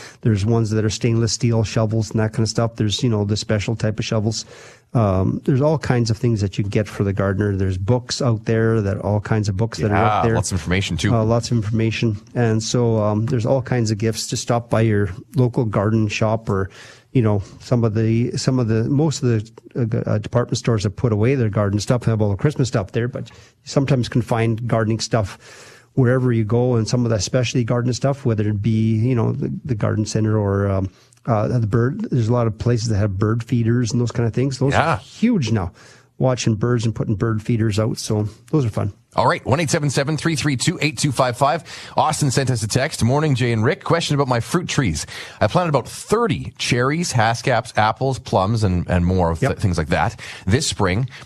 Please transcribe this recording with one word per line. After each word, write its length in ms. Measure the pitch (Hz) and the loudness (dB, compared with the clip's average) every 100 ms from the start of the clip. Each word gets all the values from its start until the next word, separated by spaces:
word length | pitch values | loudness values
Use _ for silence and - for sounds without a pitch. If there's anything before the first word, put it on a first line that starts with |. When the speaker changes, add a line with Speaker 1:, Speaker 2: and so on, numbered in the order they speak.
| - - | -20 -4
Speaker 1:
there's 240 | 123 104 104 | 0 2 2
ones 240 | 117 107 | 2 2
that 120 | 110 | 0
are 60 | 107 | 0
stainless 440 | - 120 113 117 | 0 0 0 0
steel 300 | - 117 113 | 0 0 2
shovels 480 | 107 113 110 113 107 | 0 0 0 0 -2
and 80 | 110 | 0
that 140 | 110 | -2
kind 100 | 113 | 0
of 60 | 110 | -2
stuff. 260 | - 113 - | -2 -4 -2
There's, 260 | 107 101 | -2 0
you 60 | 127 | 0
know, 140 | 107 101 | 0 0
the 120 | 107 | -2
special 380 | - 107 110 110 | -2 -2 -2 -4
type 240 | 110 107 | -4 -4
of 60 | 117 | -4
shovels. 380 | 110 107 107 - - - - _ | -2 -2 -4 -10 -20 -20 -20 _
Um, 480 | 117 104 92 110 - - | 0 2 2 0 0 0
there's 160 | 131 | 2
all 180 | 147 160 | 2 0
kinds 320 | - 123 113 | 0 0 0
of 60 | 110 | 0
things 240 | 120 107 | 0 0
that 160 | 101 - | -2 -2
you 60 | |
get 240 | 101 110 104 | -2 -2 -2
for 160 | - | -2
the 100 | 98 | -2
gardener. 420 | 95 98 98 104 95 | 2 0 2 0 0
There's 220 | 95 90 | 0 -2
books 440 | 98 123 123 - | 0 0 0 -2
out 240 | 123 107 - | 0 0 0
there 360 | 113 113 113 | 2 2 2
that 160 | 98 - | 0 -2
all 220 | 95 104 | 0 -2
kinds 280 | - 110 101 | 0 0 0
of 60 | 95 | 0
books 200 | 110 - | -2 -2
that 120 | 107 | 0
are 40 | 90 | 2
out 220 | 104 104 | 2 2
Speaker 2:
Yeah, 100 | - | 2
Speaker 1:
there. 80 | 113 | 0
Speaker 2:
lots 160 | - | 0
of 60 | 92 | -4
information 400 | 82 92 - 82 | 0 -2 0 -2
too. 180 | 104 113 | 0 2
Speaker 1:
Uh, 80 | |
lots 280 | 110 117 117 | 2 0 0
of 60 | 120 | -2
information. 600 | 104 110 113 110 113 104 - 123 | 0 0 0 0 -2 -2 -6 -2
And 260 | 117 110 | 0 0
so, 360 | - 127 120 110 | 0 0 2 2
um, 260 | 107 107 113 | 2 0 0
there's 180 | 123 120 | -2 0
all 160 | 135 | 0
kinds 280 | 117 123 110 | 0 -2 0
of 60 | 104 | 0
gifts. 300 | 113 110 - | -2 -2 -6
Just 160 | 123 | -8
stop 260 | - 117 - | -2 -2 0
by 120 | 110 | 2
your 280 | 113 104 98 - - - | 2 2 0 -4 -6 0
local 300 | 123 127 113 | 0 2 0
garden 440 | 110 104 110 107 | 0 2 2 0
shop 400 | - 110 113 - | 0 0 -2 -2
or, 200 | 98 92 - - - _ | -2 -2 -8 -20 -20 _
you 80 | 135 | 2
know, 200 | 110 104 - - | 2 2 -2 -12
some 240 | - 120 | -2 0
of 100 | 113 | 2
the, 380 | 107 110 113 123 - | 2 2 2 0 -2
some 220 | - 127 | 0 0
of 80 | 110 | 2
the, 160 | 110 123 | 2 2
most 380 | 139 160 - | 2 2 0
of 60 | 123 | 0
the, 520 | 110 110 - - - | 0 -2 -16 -10 -4
uh, 40 | 113 | -2
g-, 180 | 117 - | -2 0
uh, 120 | 107 | -2
department 400 | - 120 120 - | 0 -2 0 -2
stores 260 | - 110 | 0 0
have 120 | 101 - | 0 -2
put 180 | 123 | 0
away 220 | 104 117 139 | 2 2 2
their 140 | 110 | 0
garden 300 | 110 101 104 | 0 0 0
stuff, 240 | - 123 | 0 0
have 180 | - 110 | 0 0
all 80 | 104 | 0
the 60 | 95 | 0
Christmas 320 | 151 - 123 | -2 0 -2
stuff 240 | 117 95 | -2 -2
there, 160 | 117 123 | -4 -4
but 220 | 131 120 | -6 -12
you 60 | - - _ - | -16 -20 _ -4
sometimes 440 | 147 135 131 113 | -2 2 0 2
can 120 | 127 | -2
find 460 | 107 117 113 110 117 | 0 0 0 -2 -2
gardening 320 | 113 110 113 | 0 0 -2
stuff 800 | - 117 98 - - - - - _ - | 0 -2 -2 -8 -20 -20 -20 -20 _ 0
wherever 360 | 120 127 127 | 2 4 2
you 120 | 113 | 0
go, 300 | 104 117 127 120 | 2 2 2 0
and 120 | 107 | 0
some 180 | 123 117 | 0 0
of 60 | |
the 80 | 110 | 0
specialty 440 | - 127 120 131 | 0 -2 0 -2
garden 300 | 117 120 123 | 0 0 0
stuff, 320 | 117 135 139 123 | -2 -2 -2 -2
whether 240 | 110 104 | 0 0
it 140 | 104 | 0
be, 320 | 113 110 110 110 | 0 0 2 2
you 180 | 120 | 0
know, 180 | 120 117 | 0 0
the, 220 | 120 - 135 | -2 -4 -6
the 120 | - 107 | -6 -2
garden 300 | 107 104 104 | -2 -2 -2
center 320 | 107 107 107 | 0 0 0
or, 280 | 101 98 101 | 0 0 0
um, 220 | 95 92 _ _ _ - | 0 -4 _ _ _ -2
uh, 200 | 107 110 | 0 0
the 200 | 123 110 | 0 2
bird. 340 | 117 123 175 226 | 2 2 -2 -2
There's 200 | 135 110 | 0 2
a 40 | |
lot 140 | 123 113 | 2 0
of 100 | - | 0
places 320 | 117 120 117 | 0 0 0
that 80 | 101 | 0
have 220 | 104 95 | 0 0
bird 240 | 107 117 | 0 0
feeders 480 | - 120 113 120 117 | 0 0 2 2 0
and 100 | 120 | 0
those 100 | 120 | -2
kind 140 | - 117 | 0 -2
of 80 | |
things. 240 | 123 139 131 | 0 -2 0
Those 160 | 135 | 0
Speaker 2:
Yeah. 200 | 107 156 135 | 2 2 -2
Speaker 1:
are 20 | |
huge 540 | - - 233 214 110 | -6 -2 0 2 2
now. 200 | 113 85 - - - _ - | 0 -2 -10 -20 -20 _ -2
Watching 360 | 131 123 123 104 | 0 2 0 0
birds 300 | 123 123 113 | 0 0 0
and 80 | - | -2
putting 200 | - 101 | -4 -2
bird 260 | 117 107 | 0 -2
feeders 380 | - 117 110 101 | -2 0 2 0
out, 180 | 110 107 | -2 -4
so 320 | - 107 104 - - | -2 -2 -2 -8 -2
those 120 | 156 120 | 0 0
are 40 | |
fun. 240 | - 101 - _ - | -2 -6 -8 _ 0
Speaker 2:
All 120 | 123 | 2
right, 160 | 170 98 | 0 0
one 140 | 143 | 0
eight 120 | 165 | 2
seven 180 | 165 147 | 0 0
seven, 260 | 147 143 151 | 0 -2 -2
three 200 | 170 156 | -2 -2
three 200 | 151 127 | -2 0
two, 220 | - 123 | -2 0
eight 180 | 147 - | -2 0
two 120 | 147 | -2
five 240 | 123 127 120 | 2 0 2
five. 280 | 139 165 - - - - | 2 0 -6 -18 -4 0
Austin 320 | 147 156 143 | 0 2 0
sent 220 | 139 135 | 2 0
us 100 | 117 | -2
a 60 | 107 | 0
text. 360 | 127 156 - | 0 -2 0
"Morning, 300 | 113 143 156 | 2 2 2
Jay 180 | 120 123 | 2 2
and 120 | 113 | 2
Rick. 200 | 117 190 | 0 0
Question 300 | - 170 - | 0 0 0
about 140 | 143 131 | 0 2
my 120 | 120 | 0
fruit 300 | - 175 - | 0 -4 -2
trees. 380 | - 113 76 - - - - | -2 0 -2 -8 -12 -12 -2
I 60 | 107 | 0
planted 220 | 175 175 | 2 2
about 180 | 139 - | 0 -2
thirty 640 | - - 214 233 135 127 - | -10 -2 0 2 -2 -6 -8
cherries, 520 | - 120 131 160 151 | -2 0 0 0 -2
haskaps, 600 | 120 110 117 143 113 - - | 2 2 2 0 0 0 0
apples, 420 | 107 - 135 123 | 0 0 -2 -4
plums, 440 | - 110 95 117 | 0 2 2 2
and, 240 | 104 87 - | 2 0 0
and 160 | 90 87 | 2 2
more 240 | 92 85 | 2 0
of 100 | 82 | 0
Speaker 1:
Yep. 100 | 131 | -2
Speaker 2:
th-, 60 | 82 | 0
things 160 | 101 85 | 0 0
like 100 | 78 | 0
that 320 | 85 107 - - - 92 | 0 0 -4 -16 -8 0
this 220 | 127 - | 0 0
spring. 420 | - 95 95 131 - | -2 0 0 -4 -6